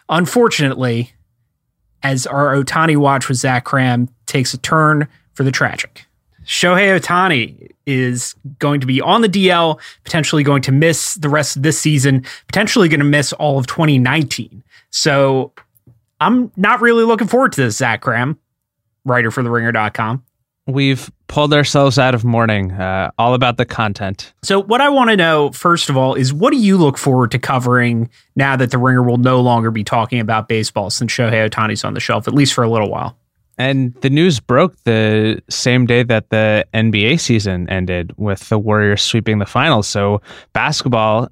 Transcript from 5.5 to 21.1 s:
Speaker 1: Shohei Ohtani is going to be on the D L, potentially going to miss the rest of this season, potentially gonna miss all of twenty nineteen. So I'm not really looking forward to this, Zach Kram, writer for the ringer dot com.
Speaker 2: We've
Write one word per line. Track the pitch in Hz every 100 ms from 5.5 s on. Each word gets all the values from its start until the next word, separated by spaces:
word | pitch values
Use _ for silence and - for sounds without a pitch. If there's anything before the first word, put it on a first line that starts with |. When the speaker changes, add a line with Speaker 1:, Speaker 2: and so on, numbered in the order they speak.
| 127 131 - - - - _ _ _ -
Speaker 1:
Shohei | - 175 185 202 185
Ohtani | - 175 185 139 87 65 - _ -
is | 131 127 123 - - 143 143
going | 143 143
to | 127
be | 131
on | 156 220
the | 220
D | 190 185
L, | 175 165 151 - -
potentially | - 170 143 156
going | 143 143
to | 135
miss | 135 165 151 - -
the | 151
rest | 151 131 143
of |
this | 151 151
season, | 156 151 139 135 127 - -
potentially | 190 214 - 170
gonna | 151
miss | 143 143 135
all | - 151 135
of | 123
twenty | - 156 135
nineteen. | 127 151 147 - 110 98 - _ _
So | - 160 139 135 131 127 - _ _ _ _ _ -
I'm | 165 247 240 -
not | 208 233
really | 233 233
looking | 226 220 226
forward | 247 269
to | -
this, | 123 104
Zach | 123 107
Kram, | - 117 131 160 _ _ _ _ _ _ 135
writer | 123 113
for | 131
the | 120
ringer | 117 117
dot | 113 107 -
com. | 110 127 - _ _ _ -
Speaker 2:
We've | 135 139 131 -